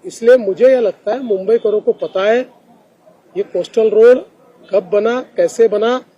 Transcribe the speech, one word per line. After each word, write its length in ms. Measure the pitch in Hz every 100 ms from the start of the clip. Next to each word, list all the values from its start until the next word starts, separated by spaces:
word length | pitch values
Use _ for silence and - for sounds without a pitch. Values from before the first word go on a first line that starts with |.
| 190
इसलिए 320 | - 233 254
मुझे 340 | 202 185 254
यह 80 | 254
लगता 340 | 214 - -
है, 60 | 240
मुंबईकरों 600 | 247 196 190 226 214 214
को 120 | 240
पता 320 | 220 160 190
है 160 | 202 240 254 _ _ _ _ _ _ _ _ 180
ये 80 |
कोस्टल 460 | 202 180 170 - 220
रोड 320 | 208 233 254 - _ _ _ -
कब 200 | 190 185
बना, 300 | 208 220 247 - -
कैसे 300 | 170 - 226
बना 340 | 208 226 254 -